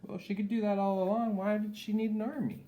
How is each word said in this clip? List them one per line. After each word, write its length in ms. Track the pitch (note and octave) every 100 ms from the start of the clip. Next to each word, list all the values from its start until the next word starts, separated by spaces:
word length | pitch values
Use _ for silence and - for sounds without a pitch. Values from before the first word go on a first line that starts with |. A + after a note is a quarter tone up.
Well, 120 | - G3
if 60 |
she 120 | -
could 140 | G3+ G#3
do 120 | A#3
that 180 | G#3 G3
all 240 | G3 F#3+
along, 320 | F#3 A3 A3+
why 220 | G3+ F#3+ G#3+
did 180 | G#3+
she 180 | - -
need 180 | G#3+ A3
an 100 | G#3+
army? 380 | A3 D4+ C#3+ -